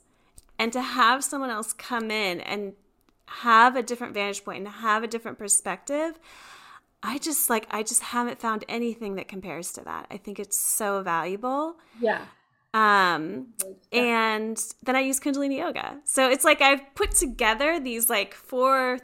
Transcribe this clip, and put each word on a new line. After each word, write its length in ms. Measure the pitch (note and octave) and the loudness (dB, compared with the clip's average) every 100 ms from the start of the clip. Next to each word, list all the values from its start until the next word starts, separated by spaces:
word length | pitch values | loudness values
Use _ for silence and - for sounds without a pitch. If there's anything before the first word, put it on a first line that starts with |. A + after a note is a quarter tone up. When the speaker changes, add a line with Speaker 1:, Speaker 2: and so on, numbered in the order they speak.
| _ _ _ - _ - | _ _ _ -20 _ -4
Speaker 1:
and 160 | A3+ | -4
to 80 | B3 | -2
have 420 | B3+ B3+ A#3 C4 | -4 4 4 4
someone 260 | C#4 C#4+ C4 | 0 -4 -4
else 200 | G#3+ A3 | -4 -6
come 360 | - - A#3+ A3 | -10 -6 -4 -2
in 320 | G#3+ G3 F3 | -2 -2 -4
and 320 | - G#3 G3+ G3 _ _ _ _ - | -6 -6 -6 -12 _ _ _ _ -18
have 480 | - A#3+ A3+ B3 B3+ | -4 4 8 8 6
a 80 | |
different 300 | A3+ A#3+ A#3+ | -2 -6 -6
vantage 300 | G3+ G3+ G3 | -4 -4 -4
point 160 | - - | -8 -10
and 80 | G3+ | -10
have 360 | G#3 A3+ G#3+ | -6 0 0
a 40 | A#3 | 0
different 300 | A#3 A3+ - | -6 -8 -10
perspective, 800 | G3+ - G3+ F3+ - C#4+ E4 D#4 - - - - - - _ _ | 0 0 0 -6 -4 -4 -4 -6 -18 -20 -20 -20 -20 -20 _ _
I 160 | G#3 C#4 | -8 -4
just, 300 | E4 C#4 - | -2 -2 0
like, 180 | A3+ - | 0 -2
I 140 | G#3+ | -6
just 180 | A3 - | -2 -2
haven't 380 | - B3 A#3+ A#3+ | -2 -2 -4 -4
found 260 | A3+ G#3+ - | -4 -4 -4
anything 480 | A#3 A#3+ A3 G#3+ F#3+ | -4 -4 -4 -8 -8
that 120 | - | -10
compares 440 | F#3+ F#3 D#3 F3 | -12 -10 -10 -10
to 80 | - | -12
that. 240 | - E2 - | -10 -10 -10
I 80 | G3 | -14
think 220 | - G3+ | -12 -12
it's 180 | G3 - | -4 -2
so 460 | - - G#3 G3 | 0 0 0 0
valuable. 760 | F#3+ E3 E3 G3+ B3+ C4+ D#4+ D#4+ _ A3+ | 0 -2 -2 -4 -2 -2 -4 -8 _ -2
Speaker 2:
Yeah. 260 | A#3 - - _ _ _ _ | 0 0 -4 _ _ _ _
Speaker 1:
Um, 800 | A3 G#3+ G3+ F3+ D#3+ D#3+ A3 B3 - F#3+ F#3+ _ | 2 6 6 6 2 -2 -8 -12 -10 -12 -12 _
Speaker 2:
Yeah. 100 | A#3+ | 0
Speaker 1:
and 600 | A#3+ A3+ A3 G#3+ A3 A3 - - | 2 2 2 0 -4 -4 -8 -6
then 120 | - C4 | 0 0
I 40 | |
use 200 | C4+ C4+ | 2 0
Kundalini 380 | D4 C#4 C#4 C#4 | -2 0 0 -2
Yoga. 420 | E4+ - - C#4+ - | -4 -4 -8 -8 -2
So 240 | C4+ C4 | 2 4
it's 140 | C#4 | 4
like 180 | E4 D4 | 4 6
I've 200 | C#4 C#4 - - | 6 4 0 -4
put 160 | G#4 | 0
together 680 | - D4 - A3 A3+ D4 E4+ | 2 0 0 0 2 0 0
these, 300 | C4 A#3 A3+ | -2 -2 0
like, 240 | G#3+ G3 | 0 -2
four 680 | - - B3+ C4 C4 B3+ B3+ | -8 -6 2 4 4 2 -2